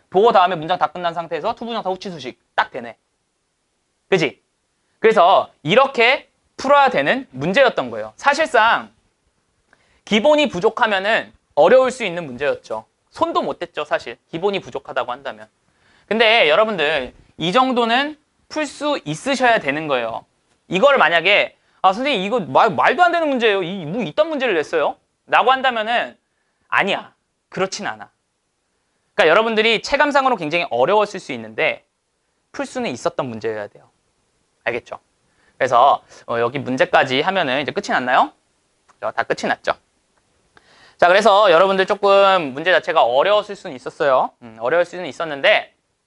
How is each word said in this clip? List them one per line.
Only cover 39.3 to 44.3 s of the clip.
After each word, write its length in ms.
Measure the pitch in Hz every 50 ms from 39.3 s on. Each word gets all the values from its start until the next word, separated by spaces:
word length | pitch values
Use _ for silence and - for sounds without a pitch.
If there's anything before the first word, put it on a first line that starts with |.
| 151 - -
났죠. 260 | 175 120 - - - 82 - _ _ _ _ _ _ _ _ _ _ _ _ _ _ _ _ _ _ _ _ _ _ _
자, 100 | - 175
그래서 440 | 175 180 202 202 220 196 202 214 196
여러분들 340 | 160 165 190 190 196 190 190
조금 680 | 185 208 202 202 196 196 196 196 196 190 185 160 135 123
문제 180 | 139 165 185
자체가 320 | 175 151 - - 160 165 135
어려웠을 520 | 117 120 135 156 190 208 208 202 208 202
수는 200 | - - 185 139
있었어요. 560 | 123 - - - - 160 143 131 131 180 -